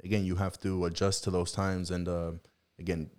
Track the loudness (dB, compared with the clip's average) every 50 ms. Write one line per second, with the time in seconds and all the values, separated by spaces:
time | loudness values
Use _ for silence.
0 | -4 0 2 2 2 2 2 2 2 0 -2 -2 -2 -2 0 2 0 0 2 2
1 | 2 2 2 2 0 0 2 2 0 0 0 0 0 0 0 -2 -2 -2 -2 -2
2 | -2 0 -2 -2 -2 -4 -6 -8 -12 _ _ _ _ _ _ -8 -2 -2 0 0
3 | -2 -6 -8